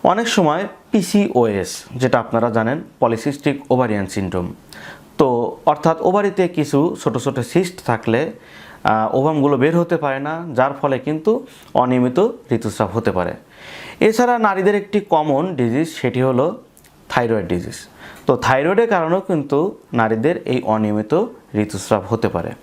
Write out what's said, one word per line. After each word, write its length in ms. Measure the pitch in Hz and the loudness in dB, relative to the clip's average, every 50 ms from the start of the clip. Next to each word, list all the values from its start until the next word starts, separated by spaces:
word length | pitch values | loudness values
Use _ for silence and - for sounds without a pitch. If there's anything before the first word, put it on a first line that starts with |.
| - | 4
অনেক 240 | - 180 214 233 | 2 2 2 0
সময় 400 | 226 - 220 175 151 151 175 202 - - - - - | 0 2 2 2 2 2 0 -4 -8 -12 -18 -8 -2
পিসিওএস, 920 | - 214 175 - - 208 202 - - 123 120 110 101 98 87 - - - - - - | 0 0 0 2 2 2 2 2 2 2 2 2 0 -2 -4 -6 -8 -14 -14 -14 -4
যেটা 240 | 123 131 123 104 120 | -2 0 2 2 2
আপনারা 300 | 110 - - 113 113 120 | 0 0 0 0 0 2
জানেন, 320 | 107 117 110 113 135 165 180 - - _ | 2 0 0 0 -2 -4 -8 -14 -2 _
পলিসিস্টিক 720 | 127 117 117 110 - 147 139 - - 147 139 139 - - | 2 2 2 0 -2 -6 -6 -2 -2 -2 -2 -2 -2 0
ওভারিয়ান 360 | 127 127 127 113 107 101 98 | 0 0 2 0 -2 -4 -4
সিনড্রোম, 460 | 90 - 104 98 92 90 92 90 90 - - - - - - - - - - - - - | -4 -4 -4 -4 -2 -2 -4 -4 -4 -8 -14 -20 -20 -20 -20 -18 -20 -20 -20 -20 -20 0
তো 400 | - 151 131 123 117 120 - - - - | 0 2 2 2 0 -2 -4 -6 -2 0
অর্থাৎ 320 | 160 151 147 - 170 160 160 | 0 0 2 2 0 0 2
ওভারিতে 460 | - 180 185 208 202 202 196 196 185 | 0 2 2 2 0 0 0 0 -2
কিছু 480 | 170 175 151 147 143 - 139 156 175 - - - | 0 0 -2 -2 0 2 2 2 0 -2 -2 -4
ছোট 140 | 143 113 | -2 -2
ছোট 220 | 127 123 139 127 131 | -2 -4 -2 -4 -4
সিস্ট 460 | 117 - - 180 185 180 - - - | -6 0 0 0 0 0 -6 -8 -4
থাকলে, 460 | - 117 110 - - 110 120 156 165 - - - - - - - - - - - | -2 -2 -2 0 0 0 0 0 -2 -6 -12 -20 -20 -20 -20 -20 -20 -20 -4 0
আহ, 320 | - 110 110 110 110 - | 0 2 2 0 0 0
ওভামগুলো 420 | 131 135 156 156 151 135 143 143 | 2 2 2 2 2 2 2 4
বের 200 | 123 127 156 165 | 4 2 2 2
হতে 200 | 170 170 170 175 | 2 0 0 -2
পারে 220 | 160 151 143 135 135 | -2 -2 -4 -4 -4
না, 260 | 139 151 160 165 170 170 131 | -6 -8 -8 -8 -10 -4 0
যার 200 | 117 127 139 139 | 0 0 0 0
ফলে 260 | 139 - 143 135 120 | -2 -2 -2 -2 -2
কিন্তু 460 | - 151 151 156 156 214 226 262 - - - - - - - | -2 -4 -6 -2 0 0 0 0 -4 -12 -20 -20 -20 -4 0
অনিয়মিত 540 | - 123 123 127 127 123 127 127 175 202 233 233 - - - | 0 2 4 4 2 2 2 2 2 2 2 0 -6 -4 -4
ঋতুস্রাব 380 | 123 110 113 107 98 - 110 92 92 | -4 -2 -2 -4 -2 -2 -2 -2 -2
হতে 180 | 117 - 107 | -2 -2 0
পারে। 220 | 92 92 87 85 - - - _ - - - - - - - - - - | 0 0 -2 -4 -6 -10 -18 _ -20 -20 -20 -20 -18 -18 -18 -18 -2 2
এছাড়া 380 | - 220 220 247 247 240 247 | 2 2 4 4 2 2 2
নারীদের 380 | 240 220 208 190 190 185 202 202 | 2 2 2 2 2 2 2 2
একটি 240 | 202 196 - - 208 | 2 -2 -2 -4 -4
কমন 560 | 202 - 175 156 151 156 139 135 165 190 175 | 0 2 0 0 2 2 0 0 0 -2 -2
ডিজিজ, 320 | 127 123 117 113 139 170 165 | 0 0 0 0 0 -2 -4
সেটি 320 | - - - 123 117 123 | -6 -4 -4 -2 0 0
হলো 420 | 127 131 127 123 139 170 220 - - - _ - - - _ - - - | 0 2 2 2 0 0 -2 -8 -16 -20 _ -20 -20 -20 _ -20 -16 -4
থাইরয়েড 380 | - 127 120 113 113 107 90 | -2 -2 0 2 0 -2 0
ডিজিজ। 300 | 87 90 90 87 - - - - - - - - - - - - | -2 -2 -4 -4 -6 -12 -14 -18 -20 -20 -20 -20 -20 -20 -6 0
তো 80 | - 127 | 0 0
থাইরয়েডের 520 | 123 123 123 131 131 143 170 196 220 233 | 2 2 2 2 2 2 2 2 2 2
কারণেও 320 | 226 208 175 160 160 175 196 | 2 2 0 2 2 0 -2
কিন্তু 580 | 190 - 185 151 139 143 143 143 165 208 - - - _ - | 0 0 -2 -2 0 0 0 0 0 0 -4 -10 -16 _ 0
নারীদের 540 | 123 113 113 113 110 117 156 180 175 - | 0 2 2 2 2 2 0 0 0 -2
এই 140 | - 127 127 | -2 -2 -2
অনিয়মিত 640 | - 110 107 110 107 107 104 107 107 107 147 175 226 240 - - - _ - | 0 0 0 0 0 0 0 -2 0 0 0 0 0 0 -6 -18 -20 _ -2
ঋতুস্রাব 480 | 107 107 104 - 95 - - 117 101 92 - | -2 -2 -2 -4 -10 0 0 0 0 2 -2
হতে 200 | 117 110 - 104 | -2 0 0 -2
পারে। 220 | - 87 80 80 - - | -2 -4 -6 -6 -10 -12